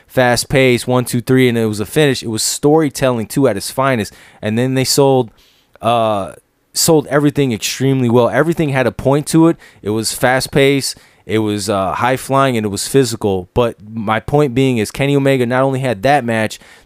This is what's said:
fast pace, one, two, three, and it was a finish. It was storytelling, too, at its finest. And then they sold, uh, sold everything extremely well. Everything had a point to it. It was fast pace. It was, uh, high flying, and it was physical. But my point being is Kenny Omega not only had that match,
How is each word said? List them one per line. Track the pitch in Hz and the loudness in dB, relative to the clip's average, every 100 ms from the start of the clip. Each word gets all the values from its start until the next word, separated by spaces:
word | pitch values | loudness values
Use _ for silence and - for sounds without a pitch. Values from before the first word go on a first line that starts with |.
| _ | _
fast | 135 123 117 - | 0 2 0 0
pace, | 135 131 120 - | 2 2 2 0
one, | 127 123 | -2 -2
two, | 123 | -4
three, | - 131 123 | 0 2 2
and | 117 | 2
it | 113 | -2
was | 104 | -4
a | 101 | -4
finish. | 156 147 120 | 0 0 0
It | 117 | -4
was | 107 | -4
storytelling, | - - 147 156 147 - 131 117 104 | -4 0 2 2 2 -2 -2 -2 -4
too, | 143 131 | 0 0
at | 98 | 0
its | - | -6
finest. | - 135 120 98 - - - | -4 -2 -2 -4 -10 -20 -10
And | 107 113 | -4 -2
then | 131 | 0
they | 131 127 | 0 0
sold, | - 139 131 113 - _ _ _ - | 2 4 2 0 -8 _ _ _ -6
uh, | 113 120 110 101 85 - _ _ _ | -2 0 0 -2 -6 -12 _ _ _
sold | - - 156 - | -4 2 2 2
everything | 147 147 147 135 | 0 2 2 -2
extremely | 107 - - 135 135 117 | -2 -6 -2 0 0 2
well. | 123 117 | 2 2
Everything | 120 156 165 151 | 2 0 0 -2
had | 135 117 | 0 -2
a | |
point | - 131 143 - | -2 0 0 2
to | 160 165 | 2 4
it. | 165 - _ | 2 -8 _
It | 101 | -6
was | 110 110 | -4 -4
fast | - 123 131 127 | -2 0 0 0
pace. | 147 139 139 - - _ _ - | 2 2 2 -4 -10 _ _ -4
It | 110 | -2
was, | 107 104 98 | -2 -4 -2
uh, | 98 92 | -2 -2
high | 76 120 131 | -2 -2 -2
flying, | - 135 135 117 | -2 0 2 0
and | 107 | -4
it | |
was | 101 - | -6 0
physical. | 135 120 113 107 95 92 | 2 2 0 -2 -2 -2
But | 120 117 - 107 | -2 -2 -2 -12
my | 113 104 110 | -8 -2 -2
point | - 147 147 120 | 0 0 2 2
being | 135 120 | 0 0
is | 101 | -2
Kenny | - 139 143 | -2 0 2
Omega | 139 135 120 | 2 0 0
not | 127 | 0
only | 135 131 | 0 -2
had | 135 98 | -4 -2
that | 127 143 117 | 0 0 0
match, | 113 110 - - - | -2 -4 -6 -20 -20